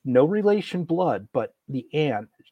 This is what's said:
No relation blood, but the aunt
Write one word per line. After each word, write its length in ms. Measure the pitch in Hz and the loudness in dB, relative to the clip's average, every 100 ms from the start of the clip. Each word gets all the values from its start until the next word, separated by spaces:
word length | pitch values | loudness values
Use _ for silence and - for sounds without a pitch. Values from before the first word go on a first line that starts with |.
No 220 | 135 123 151 | 0 4 4
relation 580 | 208 208 208 - 180 | 2 2 2 0 -6
blood, 440 | 170 170 180 104 104 | -2 0 0 -2 -4
but 200 | 131 110 - - | -6 -6 -8 -10
the 160 | 131 - | -8 -4
aunt 360 | 151 151 107 110 _ _ | -2 0 -2 -6 _ _